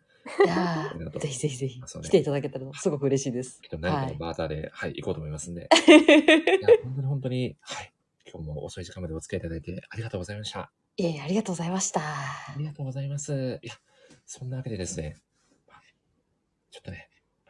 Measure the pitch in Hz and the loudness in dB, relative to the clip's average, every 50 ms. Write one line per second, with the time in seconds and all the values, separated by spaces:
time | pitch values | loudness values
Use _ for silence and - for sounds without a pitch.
0 | _ _ _ _ - - - - 392 175 170 - 180 175 165 160 - - - - | _ _ _ _ -16 -4 2 2 4 4 4 2 0 0 0 -2 -4 -6 -6 -8
1 | - - - - - 143 135 - - 147 135 - 139 131 113 - - - - - | -8 -8 -6 -4 -4 -4 -2 -2 -2 -2 -2 -2 -6 -6 -6 -8 -14 -14 -12 -12
2 | 156 - - 170 139 151 143 143 127 - - 131 131 135 147 - - 190 147 139 | 0 4 4 4 4 4 0 -2 -2 -4 -6 -8 -10 -10 -8 -4 -2 -2 0 0
3 | 139 135 139 135 139 139 117 123 131 - - - - - - 76 78 - 156 143 | 2 2 2 2 2 0 -4 -4 -6 -8 -10 -18 -16 -12 -10 -6 -2 -2 0 0
4 | 131 - - - - 85 82 - 82 76 76 76 80 - - - - 78 - - | -2 -4 -4 -6 -6 -6 -4 -4 -4 -4 -4 -6 -8 -8 -10 -8 -8 -8 -6 -6
5 | - 98 87 76 78 76 76 76 - 87 85 85 - - 214 220 - - 330 302 | -6 -6 -6 -6 -6 -8 -8 -8 -10 -10 -10 -8 0 4 4 6 10 12 12 12
6 | 302 - 294 302 302 - 311 320 330 - 381 381 - - 466 453 - 127 131 139 | 12 10 8 8 8 8 6 6 6 4 2 4 6 8 6 6 6 2 -4 -4
7 | 131 135 143 131 131 127 127 127 127 - - - - - - - - - _ _ | -2 -2 -2 -2 -2 -4 -2 -2 -2 -4 -6 -8 -14 -12 -12 -12 -12 -14 _ _
8 | _ _ _ _ _ - - - 80 76 76 73 - 90 - - 90 - - 92 | _ _ _ _ _ -16 -14 -12 -10 -8 -8 -8 -8 -10 -10 -10 -12 -12 -10 -10
9 | 90 80 80 80 - - - 90 - 82 82 80 - 90 - - - - - 107 | -8 -8 -8 -8 -8 -6 -6 -6 -4 -6 -6 -8 -8 -8 -10 -10 -12 -12 -10 -10
10 | 110 110 - 92 90 - 101 104 104 - - 98 85 - _ _ _ _ _ - | -8 -6 -6 -6 -6 -8 -8 -10 -10 -8 -8 -10 -10 -12 _ _ _ _ _ -2
11 | 190 170 160 147 139 147 185 220 214 196 175 160 165 170 185 190 185 - - 190 | -2 -2 -2 -2 -4 -2 0 0 0 -2 -2 -4 -4 -4 -2 -2 -2 -2 -2 -2
12 | 151 151 151 143 143 139 143 - - - 139 139 151 156 147 - 143 131 127 139 | -4 -4 -6 -6 -6 -8 -8 -10 -10 -10 -8 -8 -8 -8 -8 -8 -10 -8 -8 -6
13 | 139 139 143 143 - - 143 135 131 127 113 - - 120 - - _ _ _ _ | -6 -6 -6 -6 -6 -4 -4 -2 -2 -4 -4 -6 -10 -14 -16 -16 _ _ _ _
14 | - - - - _ - - - 127 127 131 127 - 113 110 92 90 85 - 82 | -20 -20 -20 -20 _ -20 -16 -12 -10 -8 -6 -6 -6 -6 -4 -4 -4 -6 -6 -6
15 | 78 76 - - _ _ _ _ _ _ _ _ _ _ - - _ _ _ _ | -6 -6 -8 -12 _ _ _ _ _ _ _ _ _ _ -20 -20 _ _ _ _
16 | _ _ _ _ _ _ _ _ _ _ _ _ _ _ - - - 90 92 - | _ _ _ _ _ _ _ _ _ _ _ _ _ _ -20 -18 -16 -14 -14 -14
17 | - - _ _ _ _ _ _ _ | -16 -20 _ _ _ _ _ _ _